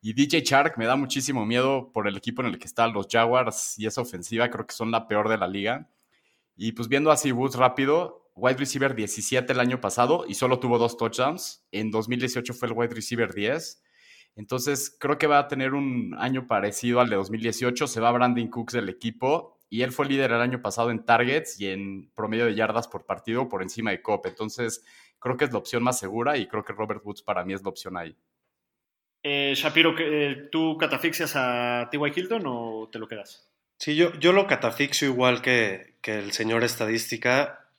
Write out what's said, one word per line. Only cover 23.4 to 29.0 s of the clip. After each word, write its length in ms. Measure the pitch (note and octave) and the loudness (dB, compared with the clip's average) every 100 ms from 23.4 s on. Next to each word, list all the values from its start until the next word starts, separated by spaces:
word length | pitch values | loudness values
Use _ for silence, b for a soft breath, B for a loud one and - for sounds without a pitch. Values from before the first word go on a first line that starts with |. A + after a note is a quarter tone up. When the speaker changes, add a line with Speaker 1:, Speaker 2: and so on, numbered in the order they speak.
| C3 | -2
Speaker 1:
por 120 | G2+ | -4
encima 280 | F#2 - A2 | -6 -6 -4
de 100 | F#2 | -4
Cobb. 200 | - G#2 - | -2 -2 -2
Entonces 540 | - A2 A2+ A#2+ A2+ b b b b | -8 -10 -4 -6 -6 b b b b
creo 160 | B2+ B2+ | -6 0
que 80 | |
es 80 | C#3+ | 0
la 60 | A2+ | 0
opción 260 | - A#2+ | -2 0
más 160 | B2 A#2+ | 0 0
segura 380 | F#2+ G#2+ B2 D3 | -4 -2 0 0
y 100 | - | -2
creo 160 | G#2+ | -6
que 80 | - | -6
Robert 300 | G#2 A2 A2 | -6 -6 -6
Woods 180 | G2+ G2+ | -8 -12
para 220 | - F#2+ | -6 -4
mí 100 | F2+ | -4
es 100 | F#2+ | -6
la 60 | G2 | -6
opción 280 | - F#2+ F2+ | -10 -10 -10
ahí. 180 | E2 - _ _ _ _ _ _ _ _ | -10 -14 _ _ _ _ _ _ _ _